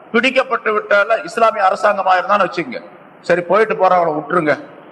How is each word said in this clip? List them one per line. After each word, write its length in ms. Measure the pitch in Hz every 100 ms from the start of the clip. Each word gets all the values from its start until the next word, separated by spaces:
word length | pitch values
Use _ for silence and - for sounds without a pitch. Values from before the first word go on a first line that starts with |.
| -
பிடிக்கப்பட்டு 580 | 233 262 262 254 226 226 208
விட்டால 480 | 214 202 202 220
இஸ்லாமிய 400 | 170 226 226 208
அரசாங்கமா 480 | 190 202 208 196 185
இருந்தான்னு 320 | 185 175 202 180
வச்சுங்க, 320 | 175 135 92 - - - -
"சரி 200 | - 175
போயிட்டு 360 | 170 202 214 185
போறான், 220 | 185 185
அவனை 140 | 170
விட்டுருங்க." 400 | 151 - 180 151 131 - - -